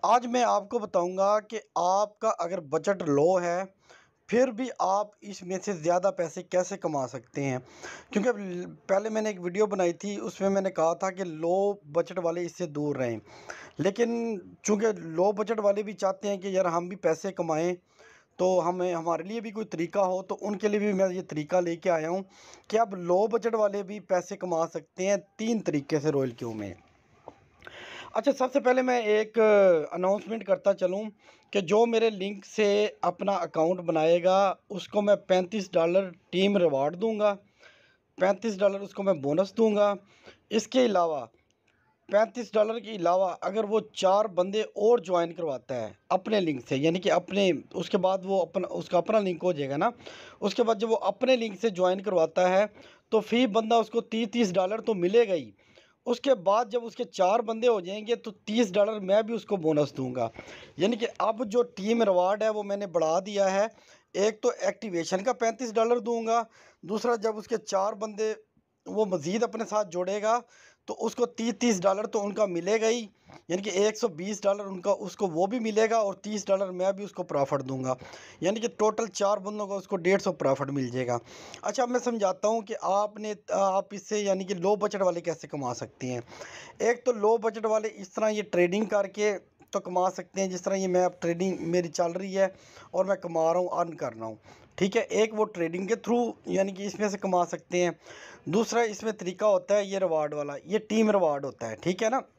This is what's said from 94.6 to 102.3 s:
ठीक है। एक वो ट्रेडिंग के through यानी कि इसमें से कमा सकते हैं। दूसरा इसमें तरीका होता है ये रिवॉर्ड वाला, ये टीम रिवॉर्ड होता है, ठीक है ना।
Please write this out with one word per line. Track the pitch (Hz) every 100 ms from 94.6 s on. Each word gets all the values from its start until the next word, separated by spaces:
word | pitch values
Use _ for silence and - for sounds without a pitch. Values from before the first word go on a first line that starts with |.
| - -
ठीक | 196 226
है। |
एक | 208 196 220
वो | 214 214
ट्रेडिंग | 180 165 175 190
के | 220
through | 196 240 233 - -
यानी | 180 190
कि | 190 202
इसमें | 214 208
से | 196
कमा | 196 180 175
सकते | 170 - 180
हैं। | 175 165 - - - - -
दूसरा | 180 220 226
इसमें | 233 202 220
तरीका | 208 180 180 214
होता | 190 185 208
है | 196
ये | 196
रिवॉर्ड | 185 160 151
वाला, | 147 143 143 -
ये | 208
टीम | 214 220 220
रिवॉर्ड | 202 165 143 139
होता | - 117
है, | 110
ठीक | 165 190
है | 220
ना। | 254 -